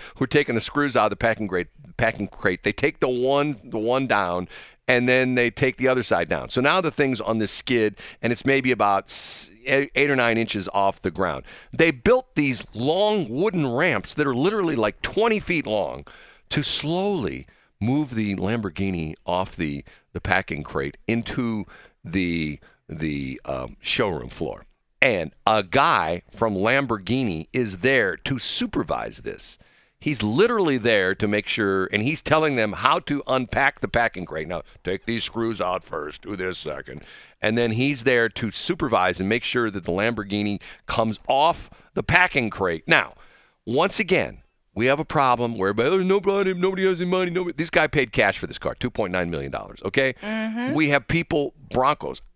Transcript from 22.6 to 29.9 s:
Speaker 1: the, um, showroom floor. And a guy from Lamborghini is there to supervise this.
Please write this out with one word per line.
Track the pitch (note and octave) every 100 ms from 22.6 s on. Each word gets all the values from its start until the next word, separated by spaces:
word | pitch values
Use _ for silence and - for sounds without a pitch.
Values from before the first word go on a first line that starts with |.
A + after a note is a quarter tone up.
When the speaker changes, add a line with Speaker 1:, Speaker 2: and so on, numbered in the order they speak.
| - _ _
Speaker 1:
the, | D#2 D#2+ C#2+ C2+ C2
um, | - C2+ B1 -
showroom | - - A2 D#2 A#1
floor. | - D2+ G1+ - _ _ _
And | C3+ G2 D#2+ - -
a | A2
guy | F#2+ C3+ D#3 B2 E2 F2 -
from | - A2+ G2
Lamborghini | G#2 C3+ C3+ A2 F2+ B2+ A#2+ D#2+ D#2+
is | B2+ A#2 F#2+
there | A#2 C3+ G2+ D#2+
to | - C3
supervise | - - A#3+ E3 G#2 B1 A1 A1+
this. | - - - - _ _ _